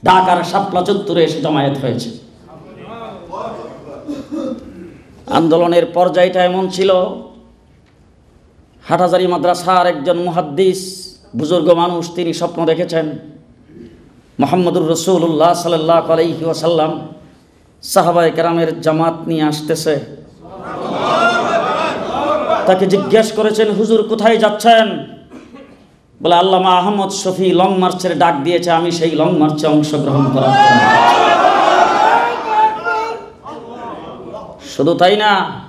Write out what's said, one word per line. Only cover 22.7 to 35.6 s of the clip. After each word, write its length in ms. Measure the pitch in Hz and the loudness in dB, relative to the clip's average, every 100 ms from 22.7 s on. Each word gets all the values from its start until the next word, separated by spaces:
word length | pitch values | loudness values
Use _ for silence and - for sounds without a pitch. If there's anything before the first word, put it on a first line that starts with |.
| 185 190 | 2 2
জিজ্ঞেস 460 | 196 190 208 220 | 0 2 2 2
করেছেন, 380 | - 214 214 214 | 0 -2 0 0
"হুজুর, 380 | 202 214 226 208 | 0 2 2 2
কোথায় 280 | 214 214 226 | 0 2 4
যাচ্ছেন?" 680 | 220 208 233 226 220 165 - - - - - - - - _ _ _ _ | 2 2 4 4 4 -2 -10 -18 -20 -20 -20 -20 -20 -20 _ _ _ _
বলে, 120 | 160 | 2
"আল্লামা 440 | 175 185 185 185 180 | 2 4 2 4 2
আহমদ 320 | 196 208 190 | 2 -2 -4
শফী 420 | - 190 - 185 | -4 -4 -2 0
লং 260 | 170 190 185 | 2 2 2
মার্চের 400 | 180 180 185 165 | 0 0 -4 2
ডাক 160 | 170 | 2
দিয়েছে, 360 | 165 139 175 175 | 2 0 0 2
আমি 200 | 165 170 | 0 0
সেই 200 | 165 165 | 0 -2
লং 280 | 151 170 165 | 2 0 2
মার্চে 280 | 151 151 156 | 0 0 2
অংশগ্রহণ 680 | 151 147 147 139 139 135 | 2 2 -2 0 2 2
করার 180 | 127 131 | 2 2
জন্য।" 640 | 131 - - - - - - - - 359 - - - - - 440 466 466 466 453 427 440 440 453 453 453 453 403 - - - - - - - - - - - - - - - | 4 6 6 4 4 6 4 4 4 2 2 2 2 2 2 2 2 0 -4 -4 0 0 0 -4 -4 -6 -10 -14 -20 -18 -18 -16 -16 -14 -14 -14 -16 -14 -16 -16 -18 -16 -2
শুধু 180 | 143 | 0
তাই 220 | 170 180 214 | 4 4 4
না 440 | 214 196 165 139 | 2 0 -2 -8